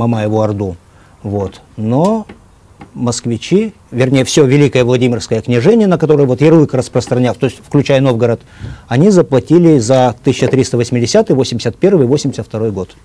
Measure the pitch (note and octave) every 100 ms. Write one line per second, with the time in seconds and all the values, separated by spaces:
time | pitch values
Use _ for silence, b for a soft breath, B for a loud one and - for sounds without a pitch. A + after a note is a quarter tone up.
0 | A#2 A2+ G#2+ A2 G#2+ G2+ G2 F2 b b
1 | b b G#2 G2+ F#2+ - _ - A2 C3
2 | F#3+ A3 G#3 - _ _ _ _ - C#3
3 | B2 A#2 A#2+ A#2 - F#3 A3 - - A#2+
4 | B2+ C3+ A#2+ D#3+ C3 D3 C#3+ B2+ A#2+ B2+
5 | B2 A#2 - A2+ B2 A#2+ D3+ A3+ G3+ E3+
6 | D3+ D3 C3+ B2+ D#3 D#3+ C#3+ C3 B2+ B2+
7 | - B2 B2 - C3+ - - D3 - C3+
8 | C3+ A2+ A#2 A2+ - B B B B B2
9 | G3+ F3+ - C3 B2 E3 E3 D3 A2 C3
10 | B2+ A#2+ C#3 - B2+ C3 B2+ A#2+ A#2 B2
11 | A#2 G#3+ G#3+ C3+ B2 A#2 A#2 - F#3+ F#3
12 | A#2+ D3 C#3 - - G#2+ A2 F#2+ F2+ -